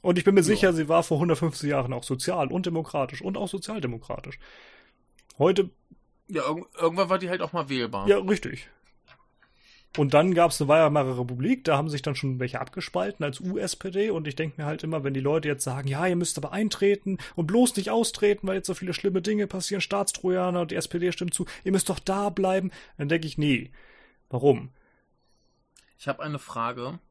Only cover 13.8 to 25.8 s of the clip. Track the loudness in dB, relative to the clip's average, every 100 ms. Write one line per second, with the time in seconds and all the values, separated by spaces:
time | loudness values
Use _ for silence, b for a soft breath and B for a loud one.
13.8 | -4 -2 0 0 -4 -4 -6 -4 -6 -4
14.8 | -4 -2 -2 -2 0 0 0 -4 -4 -4
15.8 | -4 0 0 0 -2 -4 -6 -2 -2 2
16.8 | 2 2 -2 -6 B -4 2 4 4 2
17.8 | -2 0 0 2 2 2 -2 -4 -4 -6
18.8 | -4 -2 0 0 0 0 -2 -4 -4 -4
19.8 | -2 0 0 -2 0 2 2 0 -2 -4
20.8 | -4 -2 -2 -2 -4 -4 -6 B 0 0
21.8 | 0 -4 -2 -2 -2 0 2 2 -2 B
22.8 | B -8 -2 0 -2 -2 2 2 -2 b
23.8 | b b b b _ 2 4 4 0 _
24.8 | _ _ _ _ _ _ _ _ _ _